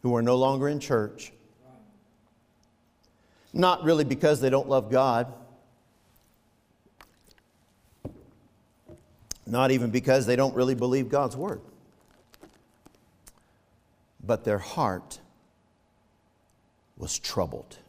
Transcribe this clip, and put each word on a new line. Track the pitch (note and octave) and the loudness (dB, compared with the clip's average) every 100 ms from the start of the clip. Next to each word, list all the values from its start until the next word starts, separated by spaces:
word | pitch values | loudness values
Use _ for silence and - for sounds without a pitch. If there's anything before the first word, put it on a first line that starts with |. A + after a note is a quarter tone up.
who | B2+ | 0
are | A#2+ | 0
no | A#2 B2+ | 2 2
longer | C3 C3+ C#3+ | 2 0 -2
in | D3 | -4
church. | - A#2+ G#2 - - _ _ _ - A2 G#2 _ _ _ _ _ _ _ _ _ _ _ _ _ _ _ _ | -2 -2 -2 -10 -20 _ _ _ -20 -20 -20 _ _ _ _ _ _ _ _ _ _ _ _ _ _ _ _
Not | - F3+ F3 | 0 2 2
really | D#3+ D#3 | 2 2
because | C#3+ C3+ D#3 C#3+ | 2 2 2 2
they | C3 | 2
don't | C3+ - | 2 2
love | C3+ G#2 | 0 2
God. | B2+ C3 A#2 B2 - - - _ _ _ _ _ _ _ _ _ _ _ _ _ _ - _ _ _ _ _ _ _ _ _ - - - _ _ _ _ _ - - _ _ _ - | 2 2 0 -2 -10 -20 -20 _ _ _ _ _ _ _ _ _ _ _ _ _ _ -20 _ _ _ _ _ _ _ _ _ -18 -18 -20 _ _ _ _ _ -20 -20 _ _ _ -18
Not | - A#2+ C3+ | -4 0 2
even | C3+ A#2+ | 2 0
because | B2 B2+ C3+ | -2 2 2
they | A#2 | 4
don't | B2 C3+ | 2 2
really | B2 B2+ | 2 0
believe | B2+ B2 C3+ A#2 | 0 0 -2 0
God's | C#3+ C3 | 0 -2
word. | B2+ F#3+ - - - _ _ _ _ _ _ - _ _ _ _ _ _ _ - _ _ _ _ _ _ _ _ _ | -4 -8 -10 -14 -20 _ _ _ _ _ _ -20 _ _ _ _ _ _ _ -20 _ _ _ _ _ _ _ _ _
But | F#2+ A2 | -4 -2
their | - G#2 | 0 -2
heart | - - A#2+ F#2 - - - _ _ _ _ _ _ _ _ _ _ _ _ _ _ _ _ - | -4 -2 -2 -2 -10 -20 -20 _ _ _ _ _ _ _ _ _ _ _ _ _ _ _ _ -16
was | - - | -10 -8
troubled. | - - E2 - - - | -6 -4 -4 -6 -16 -20